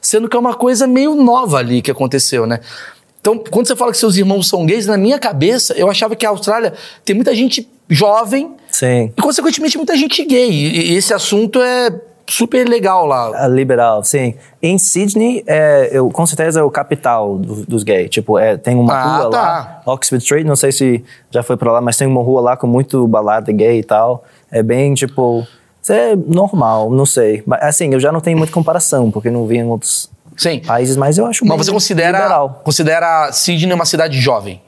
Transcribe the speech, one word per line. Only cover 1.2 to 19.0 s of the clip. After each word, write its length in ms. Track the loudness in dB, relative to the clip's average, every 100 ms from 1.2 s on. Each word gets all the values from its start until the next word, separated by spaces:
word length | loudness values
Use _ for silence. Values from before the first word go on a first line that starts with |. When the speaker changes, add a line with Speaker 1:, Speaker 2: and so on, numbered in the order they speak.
| 4 4 2 0
Speaker 1:
ali 240 | 0 0
que 100 | -2
aconteceu, 540 | -2 -2 0 0 0 -2
né? 160 | -4 -8 -20 -20 -20 _ _
Então, 180 | -2 -2 -2
quando 160 | -2 0
você 80 | 0
fala 160 | -2
que 60 | 0
seus 180 | 2 2
irmãos 320 | 2 0 0
são 180 | 0 0
gays, 200 | 0 0
na 100 | 0
minha 220 | 2 0
cabeça, 540 | -2 0 0 2 -2
eu 160 | 0 0
achava 260 | 0 -2 -2
que 100 | -2
a 40 |
Austrália 440 | -2 -2 -2 -2 -6 -20 -12
tem 100 | -4 0
muita 200 | 0 2
gente 320 | 0 -2 -8 _ _
jovem 680 | 2 4 2 0 -2 -4 -12 -8
Speaker 2:
Sim. 400 | -2 0 0 0 -2
Speaker 1:
e, 40 |
consequentemente, 540 | -2 0 -2 -2 -2 -2
muita 200 | -2 0
gente 260 | 0 -2
gay. 260 | 0 2 2
E, 440 | 0 0 -2 0
e 20 | 0
esse 180 | 0
assunto 480 | -2 0 0 0 0
é 320 | 0 0 -2 -4 -14 _ -8
super 380 | -4 0 0 2
legal 360 | 2 2 2 2
lá. 400 | 0 -2 -2 0
Speaker 2:
É 20 |
liberal, 540 | 2 2 2 4 2 0
sim. 300 | -2 -2 -6 -18 _
Em 160 | -2 0
Sydney, 680 | 0 0 0 0 0 -2 -2
é, 420 | 2 4 4 2
eu, 180 | 2 0
com 140 | 0 -2
certeza 360 | 0 0 2
é 20 |
o 80 | 0
capital 680 | 0 -4 -2 0 0 0 -4
do, 260 | -6 -8 -4
dos 180 | -4
gays. 260 | 0 0 0
Tipo, 300 | -4 0 2
é, 160 | 2 0
tem 180 | 0 2
uma 180 | 2
Speaker 1:
Ah, 240 | 2